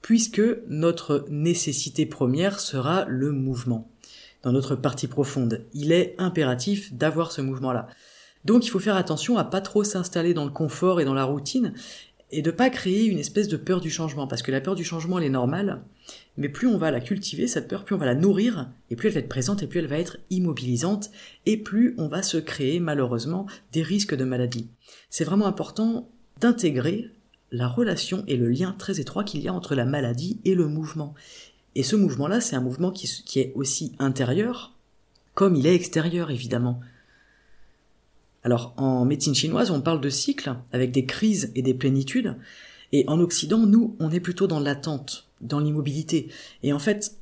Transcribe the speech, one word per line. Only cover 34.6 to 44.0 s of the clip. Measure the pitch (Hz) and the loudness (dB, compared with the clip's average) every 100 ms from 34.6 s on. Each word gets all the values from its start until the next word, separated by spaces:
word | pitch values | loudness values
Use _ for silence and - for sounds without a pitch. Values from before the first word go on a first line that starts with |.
| - - _ _ _ _ _ - | -12 -20 _ _ _ _ _ 2
comme | 196 160 | 4 6
il | 143 | 6
est | 180 | 4
extérieur, | 180 160 160 175 156 | 4 0 0 -2 -2
évidemment. | 123 120 117 123 123 - _ _ _ _ _ _ - - _ _ _ _ _ _ _ 123 | -4 -2 0 0 -2 -8 _ _ _ _ _ _ -20 -20 _ _ _ _ _ _ _ 0
Alors, | 120 - - | 0 0 -2
en | 135 127 123 | 0 4 2
médecine | 147 156 131 | 2 0 0
chinoise, | 156 170 226 | 0 0 2
on | 147 | 2
parle | 156 160 | 0 0
de | 139 | 0
cycle, | 135 - 277 143 123 - | -2 -2 -2 -4 -8 -4
avec | 127 127 | 0 2
des | 131 131 | 2 0
crises | - 220 190 135 131 | 0 2 2 0 0
et | |
des | 131 | 0
plénitudes, | 127 135 135 135 254 226 - - - - - - | 2 2 2 0 -2 -2 -6 -14 -20 -20 -20 0
et | 143 135 | 2 4
en | 156 | 4
Occident, | 170 - 151 220 | 2 2 2 4
nous, | 214 220 226 | 8 6 4
on | - | 0